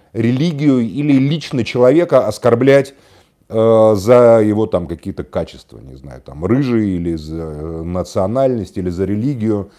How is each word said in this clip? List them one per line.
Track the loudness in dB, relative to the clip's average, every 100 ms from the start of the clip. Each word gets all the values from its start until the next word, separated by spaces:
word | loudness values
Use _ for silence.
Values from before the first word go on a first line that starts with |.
| _
религию | -4 -2 0 -2 0 0 2
или | 0 -4 0
лично | 2 2 -2 -4 -4
человека | -4 2 4 4 2 0 -2
оскорблять, | -2 0 2 4 4 2 -8 _ _ _ _ _
э, | -2 2 4 4 4
за | 4 6 8 6
его | 4 0 0
там | -2 -4
какие-то | -10 -10 -12
качества, | -10 -8 -8 -12 -20 -20
не | -20 -20
знаю, | -20 -20 -18
там | -10
рыжий | -2 -2 0 0 0 -2
или | -4 -6
за, | -8 -10
э, | -10 -10 -10 -10
национальность, | -8 -6 -6 -4 -2 0 0 -2 -6 -6
или | -6
за | -4 -4
религию, | -2 -4 -4 -2 -2 -4